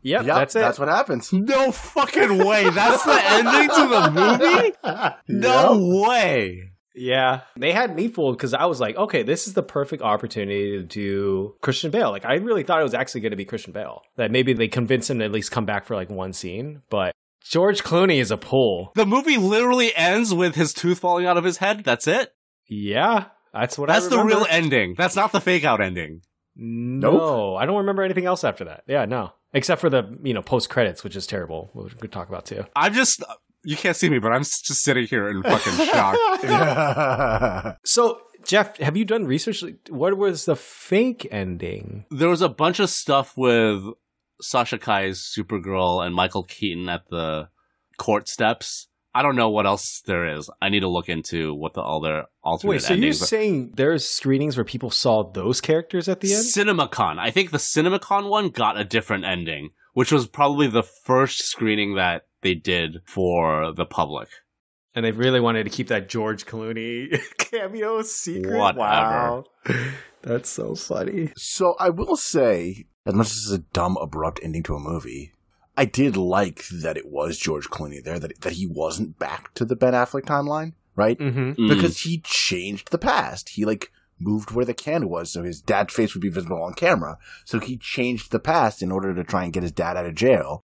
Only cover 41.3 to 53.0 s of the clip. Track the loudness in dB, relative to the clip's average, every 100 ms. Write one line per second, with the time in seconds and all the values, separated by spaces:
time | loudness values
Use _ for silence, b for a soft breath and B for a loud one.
41.3 | -6 -4 -4 -6 -8 -10 -14 -12 0 2
42.3 | 4 2 2 0 2 0 -2 2 2 2
43.3 | 0 4 6 4 0 -6 -14 _ _ _
44.3 | _ -2 0 0 -4 0 0 0 -6 -8
45.3 | -8 -6 -6 -4 0 2 0 -2 0 0
46.3 | -2 -8 -8 -6 -6 -6 -8 _ -6 -4
47.3 | -6 -8 _ _ _ _ -10 -2 -2 -2
48.3 | -2 0 0 -6 -12 -14 _ _ 0 0
49.3 | 2 2 2 2 0 -2 -10 -4 -2 -2
50.3 | -6 -10 -6 -2 0 0 -2 -2 -6 -4
51.3 | -4 -4 -4 -8 -6 -4 -4 -2 -4 -6
52.3 | _ -4 -2 0 -2 0 2